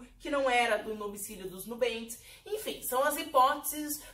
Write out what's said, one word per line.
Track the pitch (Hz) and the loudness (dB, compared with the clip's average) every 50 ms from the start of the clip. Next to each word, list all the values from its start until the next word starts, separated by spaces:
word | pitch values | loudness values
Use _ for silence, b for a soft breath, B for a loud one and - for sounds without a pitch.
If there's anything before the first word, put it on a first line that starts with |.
| 247 B B | -16 B B
que | - - 302 | -12 -4 0
não | 285 277 269 254 | 0 2 4 4
era | 240 240 240 226 208 | 4 4 4 4 2
do | 214 - 220 214 | 0 0 -4 -6
domicílio | 214 208 202 202 202 - - 208 185 190 190 | -6 -6 -8 -6 -8 -10 -10 -10 -10 -10 -10
dos | 185 185 - | -10 -10 -10
nubentes. | 220 233 233 247 233 226 226 226 - - B B B B B B | -10 -2 0 0 0 0 -2 -6 -8 -12 B B B B B B
Enfim, | 381 415 440 - 262 - - - | -6 -6 -4 -4 -6 -6 -6 -4
são | - 247 254 277 | 0 2 2 2
as | 302 285 | 2 2
hipóteses | 320 302 330 - 262 254 277 294 294 - - - 302 302 294 - B B B | 0 -4 4 6 6 6 6 4 2 -2 -4 -4 -4 -4 -4 -6 B B B